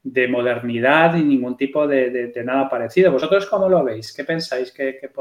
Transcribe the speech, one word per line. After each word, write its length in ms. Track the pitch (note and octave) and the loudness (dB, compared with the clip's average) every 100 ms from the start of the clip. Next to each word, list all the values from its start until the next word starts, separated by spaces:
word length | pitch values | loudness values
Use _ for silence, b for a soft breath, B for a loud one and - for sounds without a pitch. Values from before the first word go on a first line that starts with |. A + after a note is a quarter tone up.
de 260 | C3+ B2 B2 | -2 0 0
modernidad 880 | B2 A#2+ A2+ A#2+ A#2 B2+ D#3 E3+ E3+ | 0 0 -2 -4 0 2 4 4 4
y 60 | |
ningún 340 | D3 C3+ B2 B2 | 2 2 0 -4
tipo 280 | C3+ D3+ D3 | -4 0 0
de, 240 | C3+ B2 | 2 0
de, 180 | B2 A#2+ | -2 -6
de 160 | A#2+ A#2+ | -8 -4
nada 240 | C3+ - | -2 -2
parecido. 420 | A#2+ A2+ - F#3 | -4 -2 2 4
¿Vosotros 340 | C3 - G3 G3 | 2 2 0 0
cómo 200 | G3+ F#3+ | 0 2
lo 160 | F3+ | 2
veis? 300 | C3 A2 A2 | 2 -4 -12
¿Qué 100 | - | -12
pensáis 480 | C#3 E3 - B2+ B2+ | -6 -6 -4 -6 -6
que, 260 | - C3+ C3 | -6 -6 -6
que 140 | C#3 - | -14 0